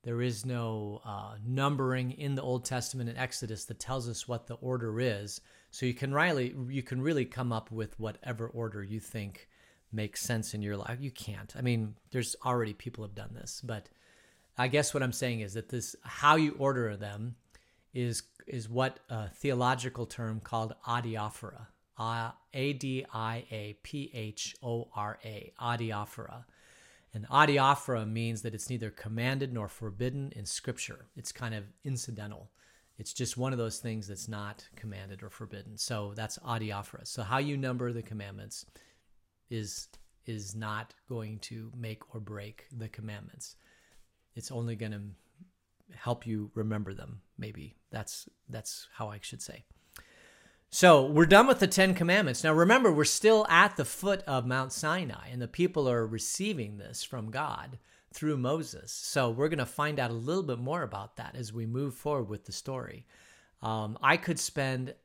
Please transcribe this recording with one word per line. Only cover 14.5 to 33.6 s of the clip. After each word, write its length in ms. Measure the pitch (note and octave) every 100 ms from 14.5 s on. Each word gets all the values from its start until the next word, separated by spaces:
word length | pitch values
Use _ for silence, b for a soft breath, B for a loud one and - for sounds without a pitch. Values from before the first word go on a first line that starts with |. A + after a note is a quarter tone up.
| -
I 100 | B2+
guess 240 | C#3+ D3
what 100 | D3
I'm 100 | C3
saying 280 | A#2+ B2+ A#2
is 140 | G#2
that 160 | G#2+ -
this, 260 | B2 - -
how 340 | - - C#3+ D#3
you 160 | D3+ -
order 360 | C#3 B2+ A2+ G2+
them 400 | G#2 G#2 A#2 A#2+ _ b b b b
is, 300 | B2+ A#2+ A2+ - _ -
is 220 | B2+ A2
what 320 | A#2+ C3 - -
a 200 | A2+ G2+
theological 760 | - C#3 B2 B2 C3 B2 A#2+
term 360 | A2+ - A2+ A2
called 340 | - A#2 A2 - -
adiaphora, 800 | A#2+ A#2+ A2 G#2+ - G#2+ - A2+ _ _ -
uh, 360 | A2+ A#2 A2+ - _
A 200 | C3+ C#3
D 320 | C#3 C3+ C3 -
I 320 | A2+ A2 A#2 -
A 280 | A2 G#2 G#2
P 280 | - D3 C#3
H 440 | A#2+ G#2+ G#2+ - -
O 260 | A#2+ A#2 A#2
R 240 | G#2+ G#2 G#2
A, 280 | A2+ G#2 - -
adiaphora. 840 | A#2+ A#2+ A2+ G#2 G#2 - - A#2+ - B B B B B B
And 120 | A2 G#2+
adiaphora 800 | C#3 D3+ C#3+ C3+ C#3+ - A#2+ G#2+
means 360 | A2+ A#2 A2+
that 120 | A#2
it's 140 | G#2+ -
neither 220 | B2 A2
commanded 600 | - A2 A2+ B2 C3+ C3+
nor 160 | A#2+ G2+
forbidden 640 | - A2 G2 B2 C#3 C#3 -
in 80 |
Scripture. 640 | G2+ - - B2 - - - -
It's 160 | A#2
kind 220 | - A#2
of 100 | A2 G2+ -
incidental. 680 | C#3+ B2+ - G#2+ G#2 G#2+ - b b b b -
It's 160 | G#2+
just 240 | - A#2+ A#2+
one 140 | C3
of 60 |
those 200 | B2+